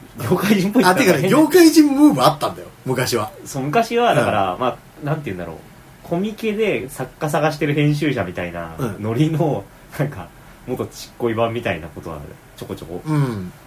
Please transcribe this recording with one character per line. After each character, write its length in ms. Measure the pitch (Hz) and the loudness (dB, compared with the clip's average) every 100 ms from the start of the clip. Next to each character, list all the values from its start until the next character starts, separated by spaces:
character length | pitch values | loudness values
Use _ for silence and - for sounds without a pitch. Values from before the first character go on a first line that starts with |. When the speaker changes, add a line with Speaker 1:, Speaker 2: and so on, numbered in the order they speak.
| - - 107 | -18 -8 -2
Speaker 1:
業 60 | 175 | 0
界 240 | 202 208 | 2 2
人 80 | 185 | 2
っ 40 | |
ぽ 60 | 240 | 4
い 40 | |
っ 20 | 185 | 4
て 60 | |
Speaker 2:
あ、 20 | |
て 140 | - 214 | 4 4
か 60 | |
ね、 80 | 156 | 4
Speaker 1:
変 100 | 180 | 4
な 60 | 262 | 4
Speaker 2:
業 100 | 311 | 6
界 240 | 359 330 | 8 8
人 160 | 320 294 | 8 6
ム 240 | 269 294 | 6 6
ー 20 | |
ブ 80 | 156 | 6
あ 80 | 131 | 4
っ 80 | - | 2
た 140 | - | -4
ん 40 | 90 | -6
だ 60 | |
よ、 60 | 87 - 131 | -16 -10 -4
昔 320 | 127 123 117 | -2 0 -2
は。 140 | 104 - - | -4 -8 -10
Speaker 1:
そ 140 | 139 | -6
う、 40 | |
昔 340 | 135 233 226 233 | -2 0 0 2
は 160 | 233 | 2
だ 100 | 156 | 2
か 60 | 110 | 2
ら、 240 | 107 95 | 0 0
Speaker 2:
う 40 | 90 | -2
ん。 20 | |
Speaker 1:
ま 80 | 123 | -4
あ、 100 | - - - | -4 -12 -10
な 100 | 139 | -6
ん 20 | 156 | -6
て 60 | 131 | -6
言 80 | |
う 40 | 90 | -8
ん 20 | |
だ 60 | 85 | -10
ろ 80 | |
う。 20 | 78 - - - - - | -12 -18 -20 -20 -18 -6
コ 120 | 170 | -4
ミ 140 | 208 | -4
ケ 200 | 214 220 | -4 -4
で 340 | 208 214 127 - | -2 -2 -2 -6
作 240 | - 131 - | -10 -12 -8
家 140 | 151 | -4
探 200 | 147 151 | 0 -2
し 60 | 147 | -2
て 80 | 151 | -2
る 80 | |
編 220 | 147 147 147 | 2 2 2
集 180 | 151 | 0
者 100 | 117 90 | -2 -4
み 80 | |
た 120 | 90 87 | -6 -8
い 60 | |
な 240 | 85 82 80 123 98 | -8 -10 -8 -8 -6
ノ 160 | 107 117 | -4 0
リ 160 | 156 | 0
の、 320 | 156 160 110 - - - - | 0 -2 -4 -8 -20 -12 -6
Speaker 2:
う 60 | |
ん。 20 | 139 | -6
Speaker 1:
な 60 | |
ん 20 | 101 | -6
か、 140 | 80 - - - - | -14 -18 -20 -16 -10
元 180 | 123 110 | -8 -8
ち 240 | - - | -12 -16
っ 40 | - | -6
こ 140 | 120 | -4
い 20 | |
版 180 | 110 113 | 0 -2
み 120 | 113 | -2
た 100 | 110 | -6
い 80 | 90 | -8
な 60 | 78 | -10
こ 120 | - | -14
と 100 | 90 | -12
は 80 | 78 71 - - - | -12 -14 -20 -20 -16
ち 40 | |
ょ 60 | 101 | -14
こ 80 | 95 | -12
ち 80 | |
ょ 20 | - | -12
こ 160 | 87 | -10
Speaker 2:
う 80 | 156 | -2
ん。 400 | 151 135 107 90 - | 0 0 -4 -10 -14